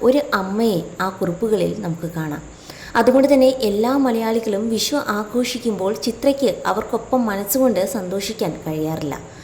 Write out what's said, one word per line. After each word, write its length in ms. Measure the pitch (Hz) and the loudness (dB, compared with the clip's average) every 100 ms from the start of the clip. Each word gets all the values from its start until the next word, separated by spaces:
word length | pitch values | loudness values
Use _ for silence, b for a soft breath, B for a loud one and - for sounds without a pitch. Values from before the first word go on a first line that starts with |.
| 233 | 4
ഒരു 140 | 277 - 202 | 4 2 -2
അമ്മയെ 380 | 190 208 226 175 - - | -2 0 2 0 -2 -4
ആ 40 | 185 185 | -4 -2
കുറിപ്പുകളിൽ 540 | 175 170 226 208 170 - | -4 -2 0 2 0 -2
നമുക്ക് 260 | 185 160 165 165 | -6 -6 -6 -6
കാണാം. 260 | 156 143 - B B B B - | -6 -8 -12 B B B B 2
അതുകൊണ്ട് 280 | 247 262 269 | 4 6 6
തന്നെ 180 | 277 262 262 214 | 6 6 4 0
എല്ലാ 220 | 202 233 277 262 | 0 2 2 2
മലയാളികളും 600 | 226 220 226 226 196 226 | 0 0 -2 0 -2 0
വിഷു 220 | 220 - 294 - 208 | -2 0 -2 -2 -4
ആഘോഷിക്കുമ്പോൾ 760 | 208 240 247 240 233 190 190 220 - | -2 -2 -2 -2 -2 0 -2 -2 -4
ചിത്രയ്ക്ക് 460 | 220 277 277 233 - - | 0 2 4 2 0 -2
അവർക്കൊപ്പം 500 | 196 214 233 - 254 226 | -2 -2 -4 -2 0 0
മനസ്സുകൊണ്ട് 520 | 196 202 262 262 185 196 220 | -2 0 2 4 2 0 -2
സന്തോഷിക്കാൻ 560 | 180 196 196 220 180 156 160 | -4 -4 -4 -4 -4 -4 -4
കഴിയാറില്ല. 500 | 156 156 160 147 - - B | -4 -2 -4 -4 -6 -10 B